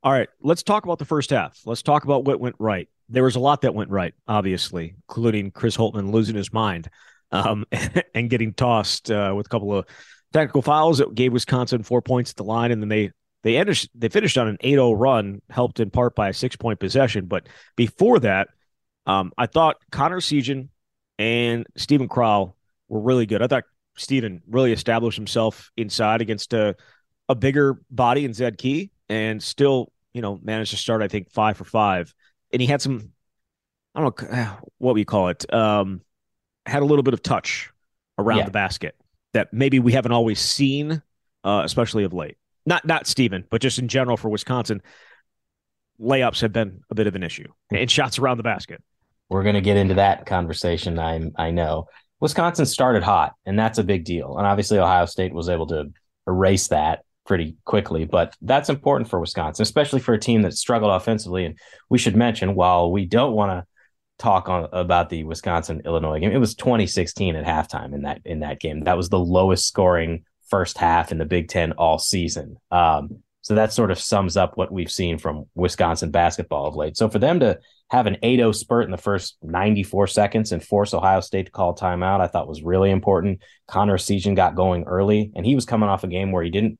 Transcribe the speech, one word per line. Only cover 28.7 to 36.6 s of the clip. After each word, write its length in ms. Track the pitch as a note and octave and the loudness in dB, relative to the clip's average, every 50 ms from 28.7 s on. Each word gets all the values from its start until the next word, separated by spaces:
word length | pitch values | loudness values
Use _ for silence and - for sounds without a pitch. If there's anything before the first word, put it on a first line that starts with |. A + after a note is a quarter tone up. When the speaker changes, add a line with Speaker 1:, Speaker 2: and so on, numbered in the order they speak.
| C#3 D#3 G3 G3 _ _ _ _ | -2 -2 -4 -8 _ _ _ _
Speaker 1:
and 300 | G#2 A2 G#2+ A2 A2 G#2+ - | -4 -4 -2 -4 -4 -6 -8
still, 500 | - - - C#3 C#3 C3+ B2+ A#2 - _ _ _ _ _ | -12 -2 2 2 4 4 2 -2 -4 _ _ _ _ _
you 80 | A#2+ A#2 | -8 -6
know, 180 | G2+ G2+ F#2 F2 | -6 -8 -8 -8
managed 280 | G#2 A2 A2 A2 G#2 | -6 -4 -4 -4 -4
to 80 | - G#2 | -6 -8
start, 240 | - - A#2 A2 G#2+ | -4 -2 0 0 0
I 60 | G2 | -2
think, 220 | F2+ G#2+ F2+ _ | -4 -6 -8 _
five 280 | _ - G#2+ G#2+ G2+ - | _ 0 0 0 0 -2
for 60 | F#2+ | -10
five. 500 | - - A2+ G#2+ G2+ F#2 F2+ F2 - _ _ _ _ _ _ _ _ - | -4 0 2 2 2 2 0 -4 -8 _ _ _ _ _ _ _ _ -2
And 100 | B2 B2+ | -2 0
he 40 | |
had 140 | B2 C#3+ C#3 | 2 0 0
some, 320 | - C#3 C3+ A#2 G#2+ - _ _ _ _ _ _ _ _ _ _ _ _ _ _ _ _ _ | 0 -2 -4 -6 -8 -16 _ _ _ _ _ _ _ _ _ _ _ _ _ _ _ _ _
I 60 | - | -2
don't 320 | D#3+ C3+ A2+ - - - A2+ | -2 -2 -2 -4 -12 -8 -4
know, 240 | B2 A#2 A2 G2 - - | -4 -4 -4 -8 -14 -20
<sighs> 120 | - _ _ | -20 _ _
what 160 | - B2+ B2 | 0 0 2
we 100 | G#2+ G#2 | 2 0
call 240 | - - G#2 F#2 F2+ | 0 2 2 2 2
it, 240 | F2 - - - - | -2 -4 -6 -2 0
um, 480 | A2+ A2+ G#2+ G#2 G#2 G2 F#2+ F#2+ F2+ - _ _ _ _ _ _ _ _ _ _ _ | 2 2 4 4 2 0 0 -4 -10 -14 _ _ _ _ _ _ _ _ _ _ _